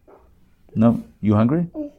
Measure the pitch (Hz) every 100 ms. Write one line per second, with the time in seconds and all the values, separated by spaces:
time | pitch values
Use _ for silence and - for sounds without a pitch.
0 | _ - _ _ _ _ _ - 117 113
1 | - - 101 104 117 160 170 311 294